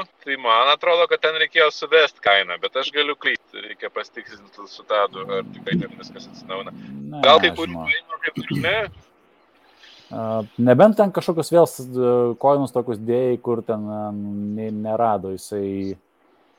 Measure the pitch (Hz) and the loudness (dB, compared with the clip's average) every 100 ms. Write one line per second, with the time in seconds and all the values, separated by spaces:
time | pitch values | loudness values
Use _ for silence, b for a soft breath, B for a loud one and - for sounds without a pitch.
0 | 185 _ 143 135 123 113 135 147 170 170 | -2 _ -8 -4 2 4 4 2 2 2
1 | 165 160 156 160 156 165 151 - 147 160 | 2 2 0 0 0 2 2 0 2 4
2 | 143 - 104 98 90 85 98 131 131 147 | 4 2 2 2 2 -4 -6 -4 -4 -2
3 | 147 147 147 117 _ 104 104 101 104 107 | -4 -4 -4 -4 _ -18 -16 -12 -10 -10
4 | 104 117 107 104 101 - 98 - - 107 | -12 -16 -18 -20 -20 -20 -20 -14 -2 0
5 | 98 95 95 98 - - - 175 98 - | 0 -4 -6 -6 -8 -12 -6 -4 -4 -12
6 | - 95 - - - 95 90 - - 69 | -20 -20 -20 -20 -12 -10 -12 -16 -16 -16
7 | 143 147 135 - - - 165 170 160 - | -14 2 6 6 6 0 -8 -6 -6 -6
8 | - - 160 - - 139 160 214 196 - | -8 -10 -8 -10 -8 -4 -2 -4 -6 -12
9 | _ _ _ _ _ _ b b b b | _ _ _ _ _ _ b b b b
10 | - - 110 110 104 - 123 123 214 214 | -14 -8 -6 -4 -6 2 6 8 8 6
11 | 202 180 - 165 143 170 160 - 127 127 | 2 0 -2 -2 2 4 4 2 -8 0
12 | 123 123 120 113 139 143 131 123 123 107 | 2 4 2 2 2 2 0 -2 -4 -4
13 | 110 120 127 123 123 113 113 107 104 107 | -2 0 0 -2 -2 -4 -4 -6 -6 -8
14 | 107 104 104 101 104 107 110 107 110 110 | -8 -8 -8 -8 -6 -6 -8 -6 -4 0
15 | 117 101 95 95 - 104 98 98 98 95 | 0 0 -4 -10 -8 -6 -4 -4 -6 -8
16 | _ _ _ _ _ | _ _ _ _ _